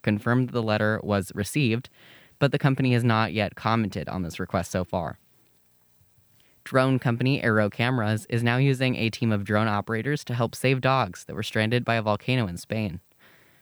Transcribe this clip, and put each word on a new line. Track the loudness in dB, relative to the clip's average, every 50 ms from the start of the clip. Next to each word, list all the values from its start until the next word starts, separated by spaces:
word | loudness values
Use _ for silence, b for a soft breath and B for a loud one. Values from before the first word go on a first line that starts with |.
| -2
confirmed | -2 -2 0 0 2 2 2 2 0
the | -2 -2
letter | 0 0 0 2 2 0 0 -2
was | -2 0 0 0 0 -2 -4
received, | -6 -6 -2 0 0 2 2 0 0 -4 -8 B B B B B B B B B B
but | 0 0
the | 0 2
company | 2 2 2 4 2 4 4
has | 4 4
not | 4 4 4 2 0 0
yet | 0 -2 -2 -2
commented | -4 -2 0 0 2 0 -2 -4 -6 -8 -6
on | -6 -6
this | -6 -6 -6 -8
request | -8 -2 -2 -2 -2 0
so | -2 -4 -4
far. | -2 -4 -4 -4 -6 -10 -12 _ _ _ _ _ _ _ _ _ _ _ _ _ _ _ _ _ _ _ _ _ _ b b b b b b _
Drone | 0 2 2 4 4 2 2
company | 2 0 0 0 0 0 0 0
Aero | 2 2 4 4 2 2
Cameras | 0 0 0 0 0 0 0 0 -2 -2 -2 -4
is | -4 0 0
now | 2 2 4
using | 4 2 2 2 0 -2 0
a | 0 -2 -2
team | -2 0 0 0
of | 0 0 0
drone | 0 2 2 2 2
operators | 0 -2 -2 -2 -4 -4 -2 -4 -4 -6 -4
to | -6 -2
help | -2 -2 -2 -2
save | 0 0 2 2 2
dogs | 2 2 2 2 0 -2 -4 -12 -14
that | -10 -8
were | -8
stranded | -8 -4 0 0 0 2 2 0 0
by | 2 0
a | 0 2
volcano | 0 0 0 0 -2 0 0 0
in | -2 -4 -8
Spain. | -8 -6 -4 -4 -4 -4 -6 -8 _ _ b b b b b b b b b b